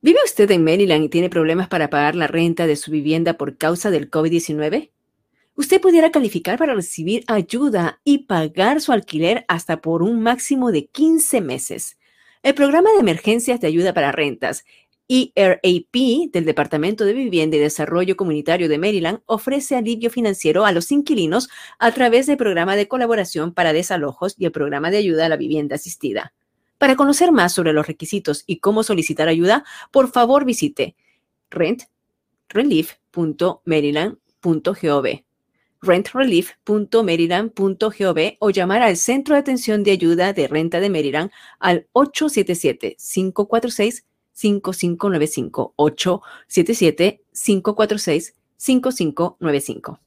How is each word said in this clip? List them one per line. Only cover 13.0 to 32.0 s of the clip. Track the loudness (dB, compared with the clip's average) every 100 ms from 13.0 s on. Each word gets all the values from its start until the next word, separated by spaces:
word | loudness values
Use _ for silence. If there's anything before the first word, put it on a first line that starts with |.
Emergencias | 4 0 0 0 0 -2
de | 0
Ayuda | 0 0
para | 0 0
Rentas, | 0 -4 -4 -6 -8 _ _ _ _ _
E | 0 0
R | 2 2
A | 4 2 0 -2
P, | 0 2 0 0
del | -2
Departamento | 0 -2 -2 -2 -2 0
de | -2
Vivienda | 0 0 0 2 2
y |
Desarrollo | 0 0 -2 0 0 -2
Comunitario | -2 -2 0 0 0
de | 0
Maryland, | 0 -2 -2 -6 -4
ofrece | -4 -2 -4 -2
alivio | -4 -2 -2 -4
financiero | -2 -2 0 0 2
a | 2
los | 2 0
inquilinos | -2 0 -2 0 -2 -4 -14 -20 -2
a | -2
través | 2 2 2 2
del | 0
Programa | 0 0 0 0
de | 0
Colaboración | -2 0 0 -2 -4 -4
para | 0 2
Desalojos | 2 0 -4 -4 -6 -8 -4
y |
el | -6
Programa | -2 -4 -2 -2
de | 0
Ayuda | 0 0 0
a |
la | 0
Vivienda | -2 -4 -4
Asistida. | -6 -10 -10 -6 -6 -8 _ _ _ _ _
Para | 2
conocer | 4 2 4 4
más | 4 2
sobre | 2 0
los | 0 -2
requisitos | -8 -8 -6 -4 -6 -6
y | -4
cómo | 0 0
solicitar | 0 -2 -2 -2 0
ayuda, | 2 2 2 0 -20 0
por | 2 2
favor | 2 4 2
visite | 2 -2 -4 -4 -6 _ _ _ _ _ _
rent | -4 -4 -4 -10 _